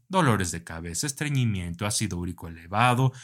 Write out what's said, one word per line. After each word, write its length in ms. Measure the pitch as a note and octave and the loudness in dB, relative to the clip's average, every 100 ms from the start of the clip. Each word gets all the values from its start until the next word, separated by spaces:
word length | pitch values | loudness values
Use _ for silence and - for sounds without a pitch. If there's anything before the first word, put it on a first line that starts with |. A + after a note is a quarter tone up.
| - | -2
dolores 420 | F#3+ D3 G2+ F2+ | 2 4 4 0
de 140 | E2 | -4
cabeza, 420 | E2+ E2 E2+ E2+ D3 | -10 -10 -8 -4 -4
estreñimiento, 800 | C#3 D3+ C#3 A#2+ F#2+ F2 E2+ G#2 | -4 -2 0 0 0 -4 -4 -2
ácido 300 | - G#2 F2+ | -2 -2 -4
úrico 300 | F2 E2 E2+ | -6 -8 -12
elevado, 640 | E2 E2+ G2+ B2 A#2+ C3 - | -14 -4 2 4 6 2 0